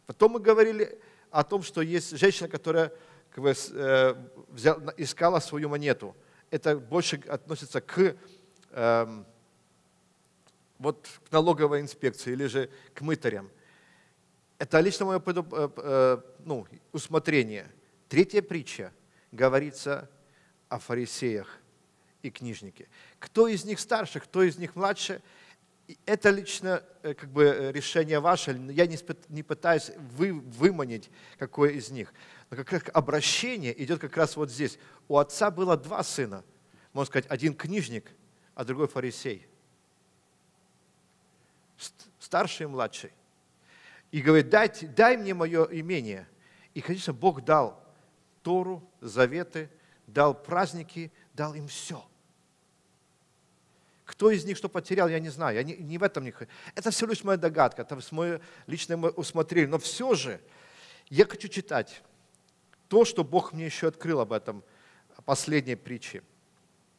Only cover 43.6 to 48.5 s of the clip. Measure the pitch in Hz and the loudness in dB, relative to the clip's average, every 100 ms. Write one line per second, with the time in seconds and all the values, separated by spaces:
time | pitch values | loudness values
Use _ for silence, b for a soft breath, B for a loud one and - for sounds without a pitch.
43.6 | b b b b b 151 135 156 131 214 | b b b b b 0 6 6 8 4
44.6 | 220 - 160 135 226 254 196 185 165 165 | 4 0 -8 4 6 6 0 -4 -2 2
45.6 | 160 165 165 180 110 98 95 _ b b | 2 0 -6 -6 -6 -10 -12 _ b b
46.6 | b - - 185 175 127 165 143 123 156 | b -12 -8 -6 -6 0 0 0 2 4
47.6 | 117 - - b b b _ _ - | 4 -4 -20 b b b _ _ -2